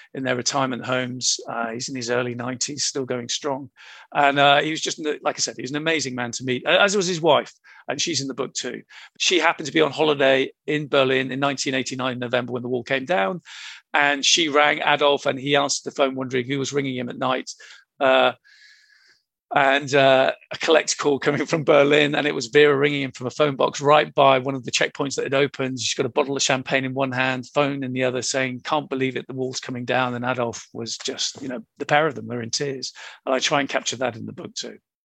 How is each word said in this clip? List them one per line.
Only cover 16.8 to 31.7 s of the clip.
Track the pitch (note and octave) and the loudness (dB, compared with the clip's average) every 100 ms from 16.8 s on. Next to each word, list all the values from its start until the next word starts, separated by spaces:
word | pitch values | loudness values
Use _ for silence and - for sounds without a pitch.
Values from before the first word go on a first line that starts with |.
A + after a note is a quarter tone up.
| C#3 B2+ | -4 -4
him | B2 | -6
at | - | -4
night. | C3 B2+ - - - - _ - | -2 -2 -6 -14 -20 -20 _ 0
Uh, | C3+ C3 B2+ A#2+ _ _ - _ _ _ _ _ _ _ - | 4 4 4 0 _ _ -20 _ _ _ _ _ _ _ -4
and, | C#3+ C#3 C3+ C#3+ | 2 4 2 2
uh, | C#3 C3+ C3 C3 - - | 4 6 6 4 0 -8
a | - | -4
collect | - D#3 - - | 2 2 2 0
call | D3 C3+ | 0 0
coming | - D3 | 0 -2
from | D3 E3+ | -2 0
Berlin, | D3 D3 C#3+ D3 D3 | 4 6 6 4 4
and | D3 C#3+ | 2 -2
it | |
was | D3+ A#2 | -2 2
Vera | D3 D3 | 6 6
ringing | C#3 D3 C#3+ | 6 2 0
him | C3+ | -4
from | - B2 | -6 -6
a | |
phone | - D3+ | 0 0
box | C3+ C3+ - | 2 0 2
right | C#3+ D3+ D3+ | 4 4 4
by | - C#3 C3+ | 4 6 4
one | B2+ | 2
of | C3+ | -6
the | A#2+ | -4
checkpoints | - D#3+ - C#3+ C3+ | -2 -2 -2 -4 -4
that | |
had | D3+ | -2
opened. | C3+ C#3 - C3 C3 | 0 0 -2 -4 -4
She's | A2 | -4
got | - C3 | -2 -2
a | |
bottle | C3 C3+ | 0 0
of | C#3 | 0
champagne | - C3 C3 C3+ C3 | 0 0 0 -2 -2
in | |
one | C3 C3+ | -2 -2
hand, | B2+ C3 B2+ B2 | 0 0 -2 -2
phone | - C#3+ C#3 | 0 0 -2
in | C3 | -4
the | B2+ | -2
other, | B2+ B2+ | 0 0
saying, | A#2 C3+ C3 B2+ | -2 -2 -2 -4
"Can't | - D#3 C#3 | -4 -4 -2
believe | C3+ C3 B2+ | -2 -2 -2
it, | - | -8
the | |
wall's | C3 B2+ B2+ | -6 -6 -6
coming | - B2 | -8 -8
down." | B2 B2 B2+ | -2 0 0
And | A#2+ | -2
Adolf | A#2+ B2+ A#2+ G#2+ - | -4 -2 -4 -6 -12
was | - A2+ - | -12 -10 -8
just, | - B2 - - | -8 -6 -6 -8
you | C3 | -10
know, | B2 - | -10 -12